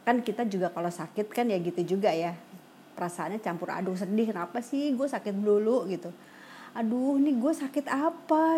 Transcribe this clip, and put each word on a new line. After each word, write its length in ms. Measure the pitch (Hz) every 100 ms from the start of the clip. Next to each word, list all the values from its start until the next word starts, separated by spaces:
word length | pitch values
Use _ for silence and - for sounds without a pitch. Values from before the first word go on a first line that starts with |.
kan 220 | - 247 233
kita 200 | 208 233
juga 240 | 196 175
kalau 160 | 170 175
sakit 400 | 170 160 - 208
kan 160 | - 240
ya 100 | 190
gitu 340 | 175 175 175 190
juga 140 | 196
ya. 240 | 165 170 170 - - - - - -
Perasaannya 420 | 175 175 160 208
campur 300 | 214 170 175
aduk, 240 | - 185 185
sedih, 380 | 185 214 226
"Kenapa 260 | 185 170 - 233
sih 260 | 277 294 247
gue 80 | 269
sakit 320 | 254 208 196
dulu?" 480 | 208 208 214 254 175
gitu. 220 | 175 175 175 - - - - -
"Aduh, 480 | 220 226 247 262 277
ini 160 | 285 262
gue 160 | 254
sakit 320 | 320 269 294 285
apa?" 720 | 269 311 339 - 311 320